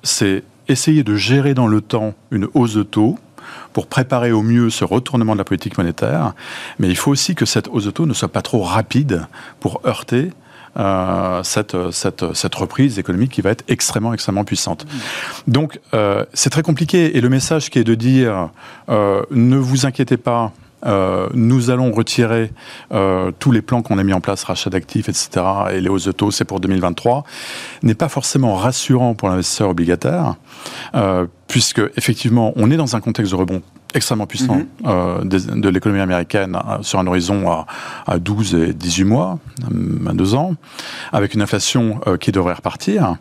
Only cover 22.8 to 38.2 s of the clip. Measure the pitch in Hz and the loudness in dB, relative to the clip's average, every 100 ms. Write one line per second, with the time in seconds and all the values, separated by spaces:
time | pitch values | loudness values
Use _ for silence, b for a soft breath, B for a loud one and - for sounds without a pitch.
22.8 | B - 98 92 92 - 139 113 - 123 | B 0 2 2 -2 0 2 2 2 -2
23.8 | 110 98 98 95 92 98 - 90 101 92 | 0 0 2 0 -2 -4 -4 -4 -2 -4
24.8 | 80 113 110 - - 92 92 98 95 95 | -2 -4 -2 -4 -2 0 0 0 0 0
25.8 | 92 98 98 - 104 - - 95 92 95 | 0 0 -2 0 0 0 -4 -2 0 0
26.8 | 87 85 120 131 147 B B B B B | 0 0 0 0 -4 B B B B B
27.8 | 135 107 156 - - 143 123 95 113 131 | 0 2 0 -2 0 2 2 2 0 -2
28.8 | - 127 120 110 98 92 87 - 101 87 | 2 2 4 0 0 0 0 0 0 2
29.8 | 85 87 - 175 143 - B B B B | 2 2 2 0 0 -2 B B B B
30.8 | B 127 98 92 87 _ - 123 - - | B 0 2 2 -2 _ -2 0 2 0
31.8 | 104 - - 117 120 120 110 - 107 160 | 0 0 -2 0 2 4 2 2 4 4
32.8 | 135 110 113 110 104 90 92 92 - - | 2 -2 -2 -2 0 0 0 -2 -8 -20
33.8 | _ - - 110 101 113 127 131 151 - | _ -4 -2 -2 -4 -2 0 0 -2 -6
34.8 | 190 92 90 92 95 95 - - 98 95 | 0 0 0 -2 0 0 0 0 2 2
35.8 | 107 98 95 90 85 104 95 90 107 104 | 2 0 0 0 0 -2 -2 -4 -4 -6
36.8 | 104 98 90 90 87 101 90 80 78 B | -2 0 2 0 0 0 0 -2 -4 B
37.8 | B B - 90 | B B -4 -2